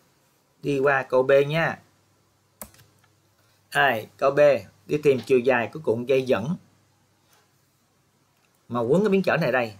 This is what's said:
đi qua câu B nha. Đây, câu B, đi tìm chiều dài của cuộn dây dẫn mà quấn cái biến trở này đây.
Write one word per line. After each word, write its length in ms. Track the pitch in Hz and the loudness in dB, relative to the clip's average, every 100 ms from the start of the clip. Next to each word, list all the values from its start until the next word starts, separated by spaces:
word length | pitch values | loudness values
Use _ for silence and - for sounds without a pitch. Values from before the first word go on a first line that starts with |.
| _ _ _ _ _ _ | _ _ _ _ _ _
đi 160 | 143 135 | -6 -2
qua 240 | 143 135 | 0 0
câu 200 | 127 131 | 0 0
B 80 | 135 139 143 | 4 2 2
nha. 300 | 160 147 - _ _ _ _ _ _ _ _ - _ _ _ _ _ _ _ _ _ _ | -2 -4 -6 _ _ _ _ _ _ _ _ -20 _ _ _ _ _ _ _ _ _ _
Đây, 320 | 143 139 113 104 - | 0 0 -2 -8 -4
câu 140 | 139 | -2
B, 100 | 143 147 117 - _ - | 4 4 2 -4 _ -8
đi 120 | 151 | 0
tìm 180 | 151 127 123 | 2 0 2
chiều 120 | 127 | 0
dài 320 | 127 123 110 | 2 0 -2
của 80 | - | -6
cuộn 240 | 117 117 | -4 -4
dây 180 | 123 135 | 0 -2
dẫn 340 | 123 104 135 - _ _ _ _ _ _ _ _ _ _ _ _ _ _ _ _ _ _ _ _ _ | 0 -2 -2 -8 _ _ _ _ _ _ _ _ _ _ _ _ _ _ _ _ _ _ _ _ _
mà 120 | 120 | -6
quấn 220 | 117 175 | 0 0
cái 60 | 214 | 2
biến 140 | 190 | 0
trở 140 | 185 135 | 0 -2
này 160 | 139 | 0
đây. 220 | 127 113 | -2 -4